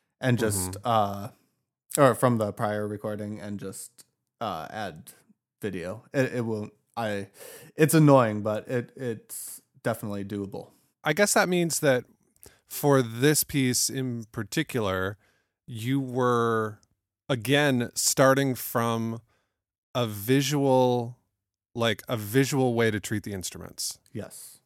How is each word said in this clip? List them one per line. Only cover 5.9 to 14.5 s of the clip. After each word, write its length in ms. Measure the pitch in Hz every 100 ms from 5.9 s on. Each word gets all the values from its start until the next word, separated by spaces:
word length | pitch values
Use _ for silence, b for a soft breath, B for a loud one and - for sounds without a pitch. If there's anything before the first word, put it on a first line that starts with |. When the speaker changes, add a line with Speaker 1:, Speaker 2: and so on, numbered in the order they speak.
| 113 -
Speaker 1:
It, 220 | 139 123 123
it 100 | 113
won't, 260 | 107 107 - _ 117
I, 320 | 110 101 101 B B B B -
it's 180 | 156 160
annoying, 480 | 147 135 113 104
but 220 | 107 107 -
it, 220 | 123 123 131
it's 640 | 123 104 - - - - _ _
definitely 400 | 127 110 107 101
doable. 460 | 101 104 98 101 - _ _ _
Speaker 2:
I 80 | 156
guess 220 | 156 208
that 160 | 220 180
means 320 | 180 170 -
that 240 | 147 123 - _ _ _ B B _
for 320 | - 143 135
this 420 | 117 117 143 151
piece 460 | - 147 127 120 -
in 340 | 135 131 117 110
particular, 880 | - 101